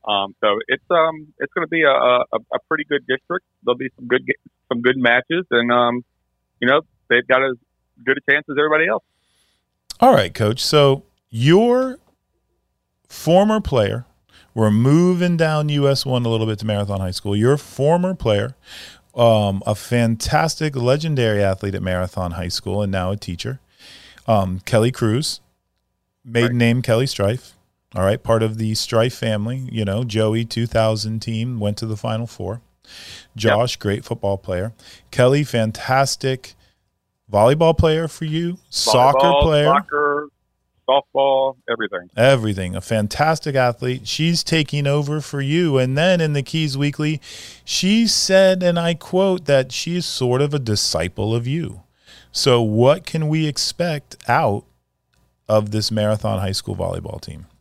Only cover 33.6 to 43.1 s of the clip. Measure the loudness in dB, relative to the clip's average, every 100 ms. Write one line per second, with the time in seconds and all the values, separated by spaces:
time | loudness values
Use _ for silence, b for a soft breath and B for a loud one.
33.6 | 0 -2 -4 -4 -6 -4 -2 -4 -4 -4
34.6 | -4 -10 B B B 2 2 2 0 -2
35.6 | -2 -4 -2 0 0 -2 -4 -6 -10 _
36.6 | _ _ _ _ _ _ _ 4 4 6
37.6 | 4 4 2 0 -4 -8 -6 -4 -4 -8
38.6 | _ -4 2 4 6 6 4 4 4 4
39.6 | 4 2 0 -2 0 -2 -8 _ _ _
40.6 | _ _ 0 0 2 0 2 2 0 -4
41.6 | -4 -4 -2 -6 -10 2 2 4 0 -4
42.6 | -6 -8 -4 -2 -2